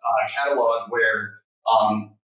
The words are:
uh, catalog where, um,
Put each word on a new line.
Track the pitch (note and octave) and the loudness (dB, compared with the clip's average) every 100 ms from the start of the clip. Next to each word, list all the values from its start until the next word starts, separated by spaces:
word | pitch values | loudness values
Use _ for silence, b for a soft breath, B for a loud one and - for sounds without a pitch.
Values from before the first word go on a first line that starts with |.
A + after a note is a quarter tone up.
| A#2+ | -2
uh, | - - C#3 | -2 -2 -2
catalog | C#3+ C#3 A2+ A#2 G#2 | -2 2 2 0 -2
where, | A#2 A2 - - - _ _ - A2 | 0 0 0 -6 -14 _ _ 2 2
um, | A2 G#2+ - - _ | 4 0 -6 -16 _